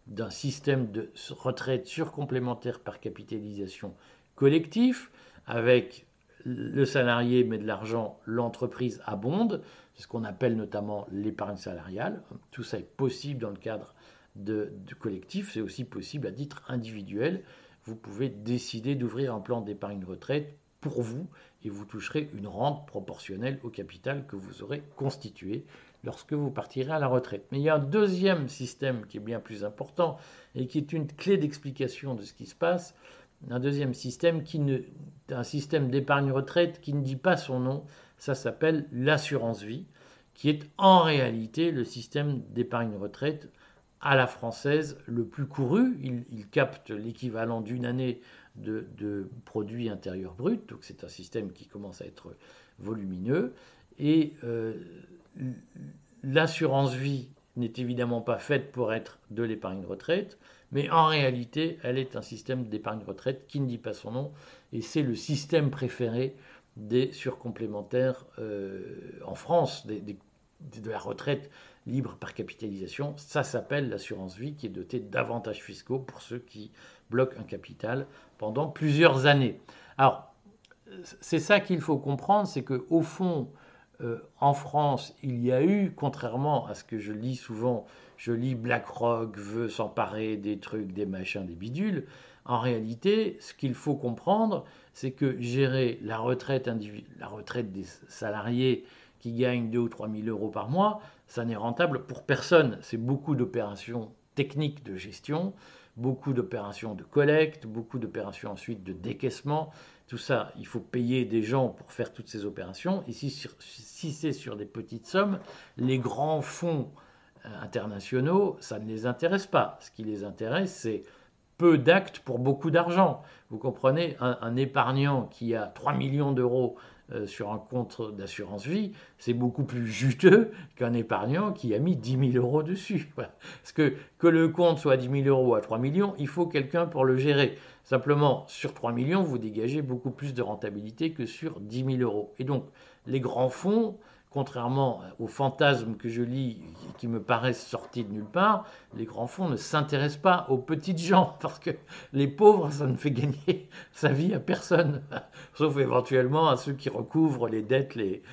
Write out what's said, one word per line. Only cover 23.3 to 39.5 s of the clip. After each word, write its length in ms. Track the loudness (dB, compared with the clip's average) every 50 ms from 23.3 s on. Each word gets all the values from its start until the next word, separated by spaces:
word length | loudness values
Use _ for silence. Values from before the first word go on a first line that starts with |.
| -8 -4 -4 -4 -4 -6 -8
au 60 | -10
capital 560 | -10 -10 -12 -12 -14 -8 -6 -6 -6 -6 -8
que 100 | -10 -10
vous 280 | -12 -12 -12 -14 -14 -10
aurez 200 | -8 -8 -10 -10 -14 -10
constitué 720 | -4 -4 -4 -4 -4 -10 -14 -14 -12 -8 -8 -6 -8 -8 -12 -18 -20 -20 -20 _ _ -12
lorsque 300 | -10 -10 -10 -8 -6 -4
vous 180 | -2 -2 -2
partirez 400 | -4 -6 -8 -6 -4 -4 -2 0
à 80 | 0 0
la 80 | 2 4
retraite. 380 | 2 2 2 -2 -6 -10 -10 -6
Mais 80 | -4 0
il 40 | 2
y 60 | 4
a 60 | 4
un 40 | 4
deuxième 680 | 2 2 4 4 4 4 4 4 4 4 4 2 0 -4
système 560 | -6 -8 -8 -10 -6 -4 -2 -2 -2 -2 -6
qui 120 | -8 -10 -10
est 40 |
bien 180 | -6 -6 -6 -6
plus 240 | -8 -10 -10 -8 -6
important 540 | -8 -6 -8 -10 -6 0 2 2 2 0 -4 -12 -20 -20 -20 -20 _ -6
et 120 | -6 -6 -2
qui 100 | -2 -2
est 140 | -2 -2
une 160 | -2 -4 -4 -4
clé 300 | -6 -4 2 4 4 4
d'explication 800 | 4 0 -2 -6 -10 -10 -4 -4 -4 -4 -4 -6 -6 -6 -6
de 80 | -6 -8
ce 100 | -12 -14
qui 120 | -16 -18
se 100 | -18 -4
passe. 400 | 0 2 2 2 2 -2 -6 -16 _ -20 -20 -20 -20 -20 _ _ _ -10 -6
Un 100 | -4 -2
deuxième 340 | 0 0 0 0 0 -2 -2
système 500 | -4 -6 -8 -6 2 2 4 4 2 -2
qui 160 | -4 -2 0
ne, 200 | 0 2 0 0 -2 -8 -14 -18 -18 -18 -20 -20 _ -8
un 140 | -6 -6 -4
système 460 | -4 -4 -6 -2 0 0 2 2 2
d'épargne 420 | 2 0 2 2 2 2 4 2
retraite 500 | 2 0 0 2 4 4 4 4 2 -6
qui 120 | -6 -4 -2
ne 80 | -2
dit 140 | -2 -2 -4
pas 220 | 0 2 2 2 2
son 220 | 0 -2 -2 -2
nom, 260 | 0 0 -2 -4 -6 -12 -18 -20 -20 -20 _ _
ça 180 | -4 -4 -4
s'appelle 520 | -2 -2 -4 -2 2 2 2 2 2 0 -4
l'assurance 720 | -4 0 2 4 4 4 2 0 -2 -2 0 -2